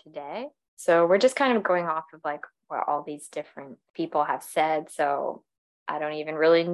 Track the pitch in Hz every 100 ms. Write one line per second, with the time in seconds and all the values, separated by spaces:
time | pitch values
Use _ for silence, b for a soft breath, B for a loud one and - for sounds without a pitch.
0 | 156 156 143 185 277 - _ _ - 170
1 | 170 196 254 - 277 233 196 180 170 160
2 | 160 160 156 147 - _ _ 151 - 147
3 | 147 147 - - 147 - 139 123 _ -
4 | 160 156 147 135 - - 156 156 160 -
5 | 147 139 139 - _ _ _ _ - 156
6 | 151 151 151 156 160 170 170